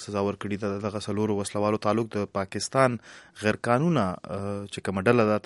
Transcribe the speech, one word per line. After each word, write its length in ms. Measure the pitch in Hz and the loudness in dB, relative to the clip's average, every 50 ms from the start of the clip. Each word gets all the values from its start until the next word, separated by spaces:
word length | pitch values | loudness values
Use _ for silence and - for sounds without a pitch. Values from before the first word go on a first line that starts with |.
| - | -6
سزا 160 | - 104 101 | -6 -2 -2
ورکړې 360 | 98 101 101 - - 101 101 98 | 0 -2 -2 -4 -6 -6 -4 -4
ده. 60 | 110 101 98 | -4 -4 -4
د 100 | 101 107 | -4 -4
دغه 140 | 104 101 104 | -4 -6 -6
څلورو 380 | - - 104 104 107 107 104 101 | -6 -4 -2 0 0 0 0 -2
وسلوالو 440 | 101 - - 104 104 104 107 104 - | -2 -4 -2 0 0 2 2 2 2
تعلق 260 | 107 104 113 117 107 - | 0 0 0 0 -2 -4
د 140 | 104 101 - - 101 | -4 -4 -4 -4 -6
پاکستان 580 | 95 - - 107 - - - 135 131 123 120 107 - - - - - - - - | -6 -4 -6 -8 -6 -2 2 2 2 2 2 -2 -10 -14 -20 -20 -20 -20 -10 -2
غیر 160 | 104 107 101 - - 117 | 0 0 0 0 2 2
قانونه، 340 | 120 127 156 175 165 131 101 92 87 - - | 2 4 4 4 2 2 2 0 -2 -4 -8
آه، 420 | - 90 98 98 101 101 101 101 101 | -8 -8 -6 -6 -6 -6 -6 -8 -10
چې 80 | - - - | -10 -8 -6
کومه 160 | 104 95 98 | -4 -2 2
ډله 220 | 95 117 120 123 110 107 | 4 6 6 6 6 4
ده، 60 | 107 104 - | 2 2 0